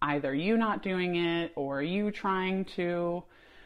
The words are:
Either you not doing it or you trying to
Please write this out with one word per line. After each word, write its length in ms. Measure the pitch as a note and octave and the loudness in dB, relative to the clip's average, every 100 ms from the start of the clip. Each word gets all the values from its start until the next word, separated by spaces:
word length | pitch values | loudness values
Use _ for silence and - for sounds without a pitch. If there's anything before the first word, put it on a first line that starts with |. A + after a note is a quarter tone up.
Either 320 | C#3+ C#3+ C#3 | 0 0 0
you 240 | C#3 F3+ A3+ | 0 2 2
not 240 | A3 G#3 | 2 0
doing 340 | G3+ F#3 F3+ F3 | -2 0 0 2
it 360 | E3+ E3+ E3+ - | 2 0 -2 -4
or 280 | C#3 C#3 | -4 -2
you 260 | D3+ F#3+ G#3 | 0 0 0
trying 560 | G#3 G3 F#3+ F#3 F#3+ F#3+ | 0 0 0 0 0 -2
to 580 | - F3 F3 E3+ F3 F3 - - - | -2 -2 0 -2 -2 -8 -20 -20 -20